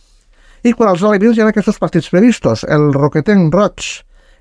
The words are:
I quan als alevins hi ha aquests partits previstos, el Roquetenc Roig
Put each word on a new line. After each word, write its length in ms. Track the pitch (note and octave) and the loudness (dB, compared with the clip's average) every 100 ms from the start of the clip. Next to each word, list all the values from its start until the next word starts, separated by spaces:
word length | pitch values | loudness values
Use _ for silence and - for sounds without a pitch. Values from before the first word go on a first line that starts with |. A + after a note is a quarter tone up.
| _ _ _ _ _ _ A#3+ | _ _ _ _ _ _ -2
I 80 | |
quan 160 | A#3 A3 | 0 0
als 160 | F3 G#3 | 0 0
alevins 320 | G3+ A3+ A3+ | 2 2 2
hi 60 | |
ha 40 | A3 | 0
aquests 260 | G#3+ G#3 - | 0 -2 -2
partits 320 | F3 E3+ - | -2 -4 0
previstos, 560 | F3 A#3+ A3 B2+ A2 - | 2 2 0 -2 -2 -2
el 240 | D3+ D3 | 0 0
Roquetenc 600 | C#3 D3 D#3 F3 G3+ D#3+ | 0 0 -2 0 2 2
Roig 480 | F3 G3+ - - - - _ _ _ | 0 -2 -4 -14 -14 -20 _ _ _